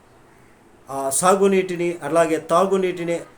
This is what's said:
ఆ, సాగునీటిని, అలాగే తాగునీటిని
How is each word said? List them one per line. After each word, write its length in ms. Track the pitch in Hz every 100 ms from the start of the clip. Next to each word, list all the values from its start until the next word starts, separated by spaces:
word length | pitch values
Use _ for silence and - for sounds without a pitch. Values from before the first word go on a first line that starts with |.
| _ _ _ _ _ _ _ _ -
ఆ, 200 | 139 139
సాగునీటిని, 880 | 135 180 196 196 190 185 175 170 170
అలాగే 340 | 143 160 165 156
తాగునీటిని 800 | 156 165 190 190 180 175 170 170 -